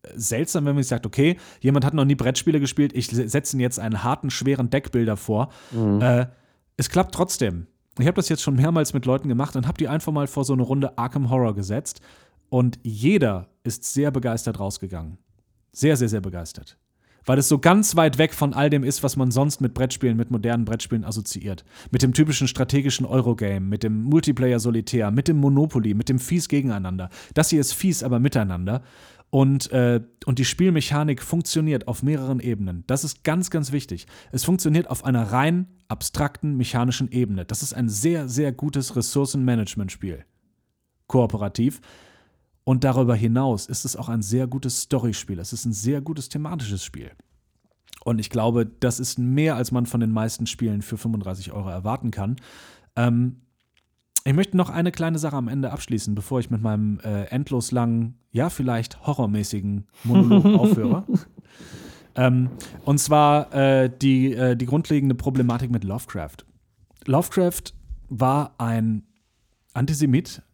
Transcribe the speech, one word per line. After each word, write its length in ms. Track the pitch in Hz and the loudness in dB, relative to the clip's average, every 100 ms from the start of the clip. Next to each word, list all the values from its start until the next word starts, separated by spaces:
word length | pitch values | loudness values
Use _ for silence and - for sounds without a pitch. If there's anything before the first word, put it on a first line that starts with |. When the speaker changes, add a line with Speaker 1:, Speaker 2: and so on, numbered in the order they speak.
Speaker 1:
äh, 60 | - - | -16 -8
seltsam, 500 | 110 113 160 170 143 | -4 -2 -2 0 0
wenn 100 | 139 | 0
man 80 | |
sich 60 | 127 | 0
sagt, 160 | 117 113 | -2 -2
okay, 320 | 131 147 180 - - | 2 2 2 -8 -2
jemand 240 | 131 139 135 | 2 4 2
hat 80 | |
noch 120 | 156 139 | 2 2
nie 100 | 139 | 4
Brettspiele 440 | 120 131 - 151 | 0 0 2 2
gespielt, 320 | 139 - 143 | 0 2 0
ich 140 | 127 120 | 0 -2
se-, 200 | 117 110 | -2 0
setze 300 | 143 - 135 | -2 -2 -2
ihn 20 | |
jetzt 200 | 123 107 | -2 -2
einen 240 | 113 107 | -4 -2
harten, 260 | 117 143 139 | -2 -2 -4
schweren 400 | - 131 135 123 | -2 0 0 0
Deckbilder 480 | 139 - 123 113 104 | -2 0 0 0 -2
vor. 320 | - 107 135 - - | -2 -2 -2 -6 -10
Speaker 2:
Mhm. 300 | 117 110 101 | -2 2 4
Speaker 1:
Äh, 260 | 123 123 123 _ _ _ _ - | 4 2 0 _ _ _ _ -6
es 120 | 131 | 0
klappt 240 | 180 185 | 0 0
trotzdem. 540 | - 180 - 110 85 87 _ _ - | -2 -2 0 -2 -2 -10 _ _ 0
Ich 80 | 139 | 0
hab 80 | 180 | 2
das 120 | 165 | -2
jetzt 120 | 160 | -2
schon 140 | - 131 | 0 2
mehrmals 380 | 151 165 147 | 4 2 0
mit 120 | 139 127 | -2 0
Leuten 240 | 131 143 | 0 0
gemacht 260 | 120 143 131 | -2 -2 -4
und 120 | 123 | -4
hab 100 | - | -2
die 100 | 139 | -2
einfach 240 | 156 - | -2 -2
mal 160 | 151 139 | -2 -2
vor 160 | - | -2
so 100 | 135 | 0
eine 100 | 131 | 0
Runde 340 | 123 135 135 - | 2 0 -2 -2
Arkham 320 | 120 139 127 | -4 -2 0
Horror 260 | 131 120 101 | 2 0 -2
gesetzt. 460 | 95 110 - - - - _ _ _ | -4 -4 -6 -14 -20 -20 _ _ _
Und 320 | 127 123 - | 2 2 0
jeder 680 | 117 107 131 202 123 95 90 _ | -8 0 2 4 2 -2 -8 _
ist 200 | 117 - | -8 -8
sehr 280 | - 139 147 | -6 -2 0
begeistert 480 | 131 120 113 - 104 | 0 -2 -4 -4 -4
rausgegangen. 580 | 98 - 95 90 80 92 _ _ _ _ _ | -6 -6 -10 -10 -12 -14 _ _ _ _ _
Sehr, 240 | - 147 143 | 0 2 2
sehr, 100 | 120 | 2
sehr 140 | 107 | -2
begeistert. 560 | 95 90 82 - - _ _ _ _ _ - | -4 -10 -12 -16 -20 _ _ _ _ _ 0
Weil 120 | 135 | 2
es 80 | 135 | 4
so 80 | 147 | 4
ganz 380 | 165 196 208 170 | 6 4 4 4
weit 240 | 160 127 | 4 4
weg 160 | 160 - | 0 2
von 180 | 143 | -2
all 160 | 127 147 | 2 2
dem 140 | 143 | 2
ist, 180 | 135 139 | 0 -2
was 140 | 143 139 | -2 0
man 140 | 127 | 0
sonst 280 | 117 147 - | 2 0 0
mit 140 | 127 | -4
Brettspielen, 420 | 127 127 - 127 113 | -2 -4 0 0 0
mit 140 | 113 | 0
modernen 340 | 120 117 117 | -2 0 -2
Brettspielen 400 | 110 113 - 113 | -2 -4 -2 -4
assoziiert. 640 | 104 104 101 92 101 92 - - - | -2 -6 -6 -8 -8 -10 -12 -20 -4
Mit 140 | 123 | 2
dem 100 | 131 | 4
typischen 340 | 127 156 131 131 | 4 4 4 0
strategischen 560 | - 127 139 139 - 131 | 0 0 2 2 -2 0
Eurogame, 540 | 131 120 113 101 98 | 2 2 0 -2 -2
mit 200 | 95 104 | -2 -2
dem 220 | 110 107 | -2 -2
Multiplayer-Solitär, 1080 | 117 156 156 123 127 120 120 113 107 120 104 | 2 2 2 0 2 2 2 -2 0 0 2
mit 180 | 117 156 | 2 2
dem 100 | 156 | 2
Monopoly, 580 | 139 139 151 131 107 104 | 4 4 2 2 0 0
mit 120 | 123 | 0
dem 120 | 127 | -2
fies 280 | - 175 - | 0 -2 0
gegeneinander. 640 | 143 135 101 92 92 90 - - | 0 0 -4 -4 -6 -8 -14 -4
Das 160 | - 156 | 0 2
hier 100 | 156 | 2
ist 140 | 131 | 0
fies, 300 | - 190 160 | 0 0 0
aber 160 | 131 120 | 0 2
miteinander. 640 | 139 127 101 87 92 123 - - - - _ | 2 0 -2 -2 -2 -4 -6 -20 -20 -20 _
Und, 400 | 131 135 135 - | 4 4 2 0
äh, 300 | 131 120 120 113 _ - | 2 2 2 -2 _ -4
und 100 | 127 | 0
die 80 | 127 | 0
Spielmechanik 800 | - 185 160 - 147 151 131 | 2 2 2 0 -2 0 -2
funktioniert 640 | - 170 - 156 156 139 - | -2 -4 -2 -2 0 -2 -4
auf 160 | - | -2
mehreren 360 | 135 151 131 127 | 0 0 -2 -2
Ebenen. 440 | 120 107 95 87 - | -2 -4 -4 -6 -4
Das 180 | 135 | -4
ist 200 | 156 - | -4 -6
ganz, 260 | - 165 180 | -2 -2 -2
ganz 220 | 165 135 | -4 -2
wichtig. 340 | 143 127 117 - - - | -4 -6 -12 -12 -20 -8
Es 120 | 127 - | -4 0
funktioniert 420 | 185 156 156 - | 2 4 2 0
auf 120 | 127 | -4
einer 200 | 135 123 107 | 0 0 2
rein 340 | 123 151 175 180 _ _ | 2 2 0 -4 _ _
abstrakten, 680 | 110 - - 143 - 151 135 | -8 -4 -2 -4 -2 -2 -2
mechanischen 540 | 120 120 123 127 131 | 0 0 0 0 -2
Ebene. 320 | 123 113 98 | 0 -2 -2
Das 200 | 85 113 | -4 -6
ist 100 | 139 | -6
ein 160 | - 117 | -2 -2
sehr, 400 | 101 147 170 135 | 0 0 0 -2
sehr 220 | 123 147 | -2 -2
gutes 440 | 120 147 143 127 123 | -2 -4 -2 -2 -2
Ressourcenmanagement-Spiel. 1300 | 110 139 139 143 127 117 101 110 98 - 95 71 - _ _ _ _ _ _ _ - | 0 0 0 0 2 2 -2 -4 -8 -8 -10 -10 -16 _ _ _ _ _ _ _ 0
Kooperativ. 760 | 131 113 107 101 - 123 - - - - _ _ _ _ _ - | 2 2 0 -4 0 -2 -2 -20 -20 -20 _ _ _ _ _ 0
Und 160 | 131 | 2
darüber 300 | 135 127 123 | 4 2 2
hinaus 540 | 113 113 120 135 107 - | 2 2 2 0 -2 -4
ist 180 | 127 - | -8 -6
es 100 | - | -8
auch 140 | - | -4
ein 140 | 117 | -4
sehr 240 | 98 120 127 | 0 0 0
gutes 340 | 135 127 - | -4 -4 -6
Storyspiel. 560 | - 131 117 101 - 92 | -2 -2 -2 -4 -8 -10
Es 160 | 90 | -8
ist 120 | 117 120 | -8 -6
ein 80 | |
sehr 280 | 101 110 143 | -4 -2 -2
gutes 280 | 143 151 - | -4 -10 -8
thematisches 540 | 147 151 170 113 98 | -8 -6 -6 -6 -6
Spiel. 280 | - 71 - - _ _ _ _ _ _ _ - | -8 -14 -18 -20 _ _ _ _ _ _ _ -10
Und 140 | - 113 | -2 -2
ich 140 | 104 | -2
glaube, 340 | 120 113 117 113 | 0 2 2 -2
das 340 | - 123 117 | 0 -2 -2
ist 200 | 127 - | -6 -2
mehr, 360 | 123 135 156 123 | 0 2 2 0
als 160 | 123 | 0
man 140 | 127 120 | 0 0
von 140 | 120 | 0
den 100 | 113 | 0
meisten 380 | 110 110 - 117 | 0 -2 -4 -6
Spielen 340 | - 113 104 | -4 -2 -2
für 160 | - 107 | -4 -6
fünfunddreißig 540 | 113 110 95 92 92 | -4 -4 -4 -8 -8
Euro 180 | 104 95 | -8 -8
erwarten 400 | 90 98 127 120 | -6 -4 -4 -4
kann. 280 | 104 101 127 - - - - _ - | -4 -4 -6 -10 -20 -20 -20 _ 0
Ähm, 460 | 120 120 127 127 _ _ _ _ _ _ _ - | 2 2 0 -4 _ _ _ _ _ _ _ -6
ich 100 | 139 | 0
möchte 240 | 147 196 185 | 2 2 0
noch 140 | 160 | 0
eine 200 | 165 175 | 0 -2
kleine 280 | 175 165 160 | -2 -4 -2
Sache 160 | 151 139 | -2 -4
am 120 | 117 | -4
Ende 240 | 135 131 | -4 -4
abschließen, 440 | 143 - 113 110 104 | -6 -4 -4 -2 -4
bevor 240 | - 131 | -2 -4
ich 100 | 117 | -2
mit 100 | 113 | -2
meinem, 360 | 113 107 107 104 | 0 0 0 -2
äh, 220 | 107 104 98 | -4 -4 -4
endlos 460 | 127 143 127 110 | -4 -2 -4 -2
langen, 460 | 123 117 117 117 123 _ | 0 0 0 -2 -8 _
ja, 180 | 117 165 | -2 -2
vielleicht 560 | - 127 117 113 - - | -2 -2 -2 -4 -6 -4
horrormäßigen 800 | 139 110 107 101 104 101 101 - _ | -2 0 0 -2 -4 -4 -4 -8 _
Monolog 420 | 117 190 190 202 185 | 4 6 8 8 8
Speaker 2:
<laughs> 140 | 208 | 6
Speaker 1:
aufhöre. 440 | 214 190 247 190 - 233 - - _ - - - - - - - | 6 4 2 0 0 -2 -4 -20 _ -20 -20 -18 -20 -20 -12 2
Ähm, 340 | 127 127 127 - - - | 4 4 0 -4 -16 -8
und 140 | - 143 | 0 0
zwar, 560 | - 151 147 147 143 | 4 6 6 4 2
äh, 380 | 139 135 135 127 127 | 2 4 6 2 2
die, 380 | 139 131 135 | 2 4 2
äh, 220 | 117 127 120 | 2 2 2
die 100 | 123 | 0
grundlegende 480 | 147 - 147 135 | 0 2 2 2
Problematik 560 | 127 143 131 123 117 127 | 2 0 2 2 0 0
mit 140 | 117 | -2
Lovecraft. 540 | 101 98 - 98 76 - _ _ _ _ _ _ - | -2 -6 -6 -8 -8 -12 _ _ _ _ _ _ 0
Lovecraft 560 | 135 175 - 175 - - - - - - | 0 2 2 2 0 -12 -20 -14 -14 -10
war 460 | 113 131 139 143 - | 0 2 2 -2 -4
ein 460 | 117 117 113 107 - _ _ _ _ _ _ 120 | -2 0 0 -2 -8 _ _ _ _ _ _ -4
Antisemit 640 | 143 147 147 131 - - _ | -2 2 4 2 0 -16 _